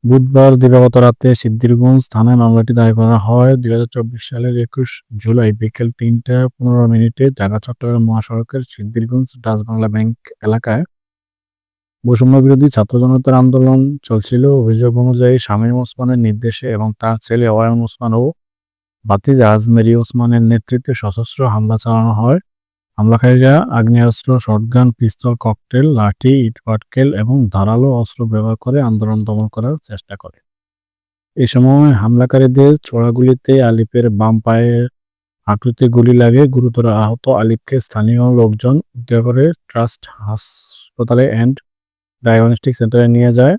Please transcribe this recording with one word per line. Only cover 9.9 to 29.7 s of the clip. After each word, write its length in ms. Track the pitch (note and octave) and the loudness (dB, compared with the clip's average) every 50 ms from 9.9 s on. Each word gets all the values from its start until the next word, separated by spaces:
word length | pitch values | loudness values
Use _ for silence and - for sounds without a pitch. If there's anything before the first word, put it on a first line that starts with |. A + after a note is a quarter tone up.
| G#2 A2 A2 A2+ A#2 _ _ - - _ - | -2 -2 -4 -4 -4 _ _ -20 -20 _ -4
এলাকায় 400 | G#2+ G#2+ A#2 - A#2+ G#2+ B2+ F3 - _ _ _ _ _ _ _ _ _ _ _ _ _ _ _ _ _ _ _ _ _ _ - | -4 -4 -4 -4 -4 -4 -4 -6 -8 _ _ _ _ _ _ _ _ _ _ _ _ _ _ _ _ _ _ _ _ _ _ -2
বৈষম্য 320 | A#2+ B2 A2 B2+ B2+ C3 C3+ | -2 0 2 4 4 4 4
বিরোধী 260 | C3 C3+ C#3 C3 C#3+ D3 | 4 4 4 4 2 2
ছাত্র 240 | - C3+ B2+ - - B2 | 2 0 -2 0 0 0
জনতার 360 | B2 B2+ C3 C3 C3 C3+ C3 | 2 2 2 0 2 2 2
আন্দোলন 440 | B2+ B2+ B2+ B2+ C3 C3 C3 C3 C3 C3+ C#3 D3 C#3+ _ | 4 2 2 2 2 2 2 2 2 0 0 -4 -8 _
চলছিল। 400 | - A#2 A2 G#2 - B2 B2 C3 C#3 C#3 | -4 -4 -4 -4 -2 -2 0 2 2 2
অভিযোগ 360 | C3+ A#2 A2+ A2+ A2+ A#2+ B2 A#2 | 2 0 0 0 0 0 0 0
অনুযায়ী 380 | A#2+ B2 B2+ B2 A#2+ B2 B2 C3 B2+ | 0 0 0 0 2 2 2 2 0
শামীম 360 | - - G#2 G#2 A2 A#2 A#2+ | 0 -2 -4 -2 0 -2 -2
ওসমানের 440 | B2+ B2 - - - B2+ B2 B2+ B2 | -2 -4 -8 -8 -6 -4 -2 0 0
নির্দেশে 480 | A#2 A2 G#2+ G#2+ A#2+ A#2 G#2+ - - C3 | 0 -2 -2 -2 -6 -8 -8 -6 -8 -8
এবং 160 | A2+ G#2 G#2+ A2 G#2+ | -6 -4 -6 -6 -8
তার 180 | _ - A2+ A2+ | _ -6 -6 -6
ছেলে 280 | A2 - - A#2 A#2 A#2+ A2+ | -6 -6 -4 -2 -2 0 0
অয়ন 300 | G#2+ A2 A2+ A2+ A#2 A#2 A#2 | 0 0 0 0 0 -2 -4
ওসমান 300 | A2+ - _ A#2 A#2 A2 | -6 -8 _ -6 -4 -2
ও 100 | A2+ B2 D3 E3+ _ _ _ _ _ _ _ _ _ _ _ _ _ _ | -2 -2 -4 -6 _ _ _ _ _ _ _ _ _ _ _ _ _ _
ভাতিজা 400 | G#2+ G2+ G2+ _ - C#3 B2+ B2 G#2+ | -4 -4 -2 _ 2 2 4 4 4
আজমেরি 420 | G#2+ A2 G#2+ A#2 A#2 A#2 A2 A2+ A#2 | 4 2 2 2 2 2 4 2 2
ওসমানের 480 | A#2 A#2 - - B2 A#2+ A#2+ A#2+ A#2 A#2 | 0 0 -2 -4 -2 0 0 2 2 2
নেতৃত্বে 500 | A2+ A#2 A2+ - _ B2+ B2 - - B2+ | 2 0 0 -2 _ -6 -6 -4 -6 -8
সশস্ত্র 480 | - - G#2+ G2 - A2+ - - - C3+ | -6 -6 -8 -6 -6 -8 -10 -6 -4 -4
হামলা 300 | B2 G#2+ A2 G#2+ G#2+ A2+ | -2 -2 -2 -2 -2 -4
চালানো 360 | A2 - A#2+ A2+ A2+ A2+ A2+ G#2+ | -4 -2 -2 -2 0 0 0 -2
হয়। 260 | G#2+ A2+ A#2+ C#3+ F#3 - _ _ _ _ _ _ _ _ _ _ | -2 0 0 0 0 -2 _ _ _ _ _ _ _ _ _ _
হামলাকারীরা 560 | - G#2+ A2 A2+ A2+ - B2 B2+ B2+ C3 C3 C#3 D#3 - B3+ | -2 0 2 2 2 4 4 4 6 6 4 4 4 2 0
আগ্নেয়াস্ত্র, 580 | - A#2 A2+ A2+ A#2+ A#2+ A#2 A#2+ A2+ - - - B2+ B2+ | -2 -2 0 2 2 4 2 2 0 -2 -2 -2 -2 -2
শটগান, 480 | - - A2 G#2 A2 A#2 A#2+ B2 B2 B2 | 0 -2 -2 -2 -2 0 0 2 2 2
পিস্তল, 420 | A#2 _ B2 A2 - _ - B2 A#2+ | 0 _ -4 -4 -4 _ -6 -6 -6
ককটেল, 500 | A#2 - A2+ G#2+ _ _ _ - B2 C#3 D#3 D3 | -4 -4 -6 -6 _ _ _ -2 0 0 2 2
লাঠি, 400 | A2+ G#2+ G2+ G2 _ - B2+ C3+ C3+ | 0 0 -2 -4 _ 0 0 2 2
ইটপাটকেল 680 | B2 A2+ A2+ _ _ - A2 A2 _ _ - C3 C3+ C#3 - | 0 -2 -6 _ _ -6 -6 -6 _ _ -2 -2 -2 0 0
এবং 200 | G2 A2 A2+ C3 C#3 B2+ G2+ | -2 -2 -2 0 0 0 -2
ধারালো 400 | - F#2+ G2 A2 A2+ A#2+ B2+ C#3 C3 | -2 -2 -2 0 0 0 0 0 0
অস্ত্র 280 | A#2+ A#2 - - - A#2+ | -2 -4 -6 -6 -8 -6
ব্যবহার 320 | A2 A2 G#2+ G#2+ A2+ A2+ | -4 -4 -4 -2 -4 -6
করে 200 | - - B2+ B2+ C#3+ | -6 -6 -4 -2 -2
আন্দোলন 380 | C3+ A#2 A2 G#2+ A2 G#2+ A2 A2 G#2+ | -2 -2 -2 -2 -2 -4 -4 -4 -4
দমন 240 | G#2+ G#2+ G#2+ G#2+ | -4 -4 -4 -4
করার 280 | G#2+ - - A2 B2 | -6 -6 -8 -6 -6